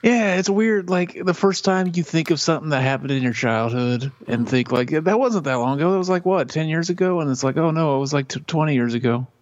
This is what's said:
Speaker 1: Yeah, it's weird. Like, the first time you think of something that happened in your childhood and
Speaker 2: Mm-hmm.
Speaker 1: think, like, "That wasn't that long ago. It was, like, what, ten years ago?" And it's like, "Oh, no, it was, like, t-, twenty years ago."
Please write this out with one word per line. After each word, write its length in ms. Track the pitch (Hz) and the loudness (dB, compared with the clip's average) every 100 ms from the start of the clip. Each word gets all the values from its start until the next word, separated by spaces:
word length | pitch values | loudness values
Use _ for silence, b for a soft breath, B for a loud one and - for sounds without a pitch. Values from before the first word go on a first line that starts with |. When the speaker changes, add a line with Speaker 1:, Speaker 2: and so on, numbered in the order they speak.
Speaker 1:
Yeah, 340 | 226 240 208 185 | 4 4 2 0
it's 120 | 190 | 2
weird. 400 | 196 226 208 180 | 2 2 2 0
Like, 300 | 180 180 - | 0 0 -2
the 100 | 185 | -2
first 300 | 175 196 185 | 2 2 2
time 260 | 196 185 185 | 0 0 0
you 100 | 175 | -2
think 260 | 165 165 156 | 0 -2 0
of 80 | 156 | 0
something 300 | - 160 156 | 2 0 0
that 120 | 139 | 0
happened 280 | 131 135 135 | 0 0 -2
in 120 | 135 | 0
your 80 | 127 | 0
childhood 800 | 113 123 113 113 123 123 123 135 - - | 0 0 0 0 -2 -2 -2 -4 -10 -6
and 140 | 117 | -4
Speaker 2:
Mm-hmm. 20 | |
Speaker 1:
think, 260 | 120 127 123 | 0 0 0
like, 200 | 123 123 | 0 0
"That 280 | 156 165 214 | 0 2 2
wasn't 260 | 254 214 | 2 0
that 100 | 143 127 | -2 0
long 220 | 123 139 | 0 0
ago. 160 | 170 | 0
It 40 | 190 | 0
was, 100 | 180 | 0
like, 160 | 185 | 0
what, 240 | 180 190 139 | 2 0 0
ten 200 | 156 160 | -4 -2
years 220 | 160 170 | -2 -2
ago?" 300 | 175 185 175 | 0 0 0
And 80 | 151 | -2
it's 120 | 127 | 0
like, 140 | 135 143 | -2 0
"Oh, 160 | 165 | 0
no, 240 | 160 160 135 | 2 0 0
it 40 | |
was, 120 | 139 | 0
like, 160 | 143 135 | -2 -4
t-, 120 | - | -8
twenty 340 | - 160 156 | -4 -2 2
years 200 | 139 120 | 2 0
ago." 320 | 117 120 120 127 _ | 0 0 -2 -4 _